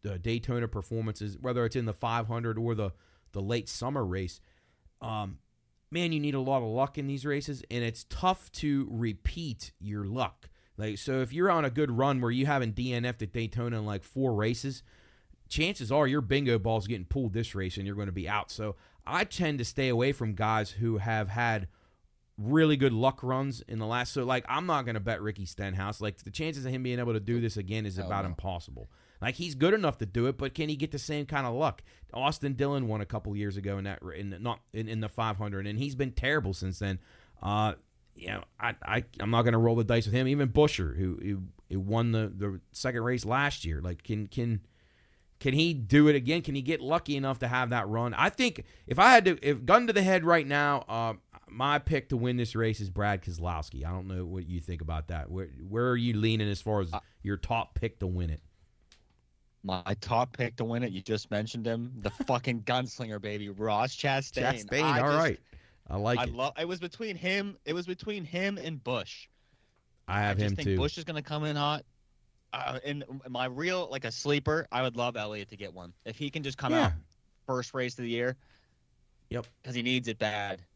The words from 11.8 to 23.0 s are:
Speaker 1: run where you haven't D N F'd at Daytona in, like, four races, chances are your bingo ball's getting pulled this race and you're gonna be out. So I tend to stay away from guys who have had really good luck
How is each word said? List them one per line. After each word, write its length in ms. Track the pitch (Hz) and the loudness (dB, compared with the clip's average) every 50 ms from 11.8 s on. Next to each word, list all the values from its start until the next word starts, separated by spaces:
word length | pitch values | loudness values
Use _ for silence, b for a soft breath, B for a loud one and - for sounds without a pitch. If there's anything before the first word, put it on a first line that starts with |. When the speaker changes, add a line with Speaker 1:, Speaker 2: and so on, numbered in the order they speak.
| 151 139 | 2 2
Speaker 1:
run 300 | 120 113 131 139 139 131 | 4 4 4 4 4 4
where 120 | 123 117 117 | 2 2 4
you 140 | 127 135 | 4 4
haven't 280 | 143 147 139 127 113 107 | 4 4 2 2 0 0
D 180 | - 123 127 123 | -2 -2 0 0
N 120 | 120 120 | 0 0
F'd 180 | 123 123 117 113 | -2 -2 -4 -6
at 100 | 101 - | -6 -4
Daytona 460 | 117 113 110 - 120 120 120 117 110 | -4 -4 -2 -2 -2 -2 -2 -2 -2
in, 80 | 107 | -2
like, 160 | 107 104 98 - | -2 -4 -4 -6
four 320 | - - 131 135 131 117 | -6 -2 0 2 2 2
races, 480 | 104 104 113 123 117 - 135 135 - - b b b b b b b b b b _ _ - | 4 2 2 2 0 -2 -6 -6 -8 -12 b b b b b b b b b b _ _ -6
chances 440 | - 151 156 175 202 - 131 107 131 | 0 2 2 2 2 -2 -2 2 4
are 140 | 147 151 131 | 4 4 4
your 120 | 131 147 | 4 2
bingo 380 | 127 95 135 139 143 127 120 113 | 2 2 2 2 4 4 2 2
ball's 280 | 92 113 113 110 98 101 | 2 2 0 0 0 -2
getting 160 | 117 101 90 | -4 -4 -4
pulled 260 | - - 139 131 113 92 | -4 -2 -2 -2 -2 -2
this 220 | 110 117 - - | -2 -4 -4 -4
race 220 | 98 95 92 90 | -4 -4 -4 -4
and 100 | 101 98 | -4 -4
you're 100 | 98 101 | -4 -4
gonna 140 | 101 104 98 | -4 -4 -4
be 180 | 90 98 87 76 | -4 -4 -4 0
out. 220 | 104 104 95 - | -2 -2 -2 -4
So 240 | - - 107 107 98 b b b b b b | -8 -6 -6 -6 -6 b b b b b b
I 160 | - 143 175 214 | -4 0 0 0
tend 340 | - - - 180 156 147 135 | -2 0 -2 0 0 0 0
to 60 | 117 | -2
stay 240 | 113 - - 135 131 | -4 -2 0 0 2
away 220 | 123 113 123 135 139 | 4 4 4 2 2
from 220 | - 123 110 104 | 0 -2 -4 -2
guys 360 | 92 110 107 110 110 107 101 - | 0 2 2 2 2 0 -2 -4
who 260 | 98 117 117 113 104 | -2 0 0 0 0
have 300 | 98 113 113 110 107 98 | 0 0 0 0 0 -2
had 400 | 101 117 120 117 113 107 95 82 b b b b b b b b _ _ _ _ _ - | -2 0 0 2 2 0 -2 -6 b b b b b b b b _ _ _ _ _ -6
really 380 | 104 110 143 160 160 156 151 | -2 4 6 6 8 6 6
good 160 | 139 135 135 117 | 6 4 4 4
luck 280 | 110 | 4